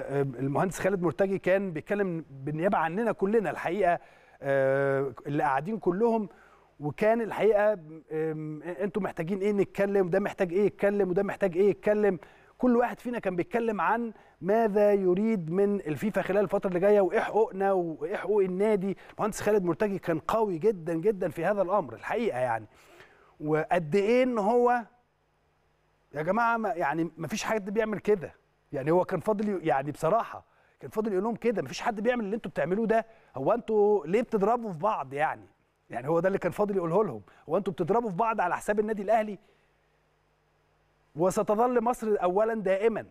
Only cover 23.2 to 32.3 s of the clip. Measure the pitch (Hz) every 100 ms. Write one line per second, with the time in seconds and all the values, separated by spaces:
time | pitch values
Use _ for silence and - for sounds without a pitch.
23.2 | _ - 151 156 156 175 151 202 202 247
24.2 | 254 233 196 240 240 240 220 _ _ _
25.2 | _ _ _ _ _ _ _ _ _ 143
26.2 | 156 208 233 233 214 165 147 160 165 -
27.2 | 156 214 - 220 190 208 220 202 - 208
28.2 | 143 - _ _ _ 139 135 175 170 185
29.2 | 220 214 214 185 156 139 143 139 160 220
30.2 | 202 101 - _ _ _ 139 220 220 185
31.2 | 214 226 226 196 131 - - 214 214 247
32.2 | 202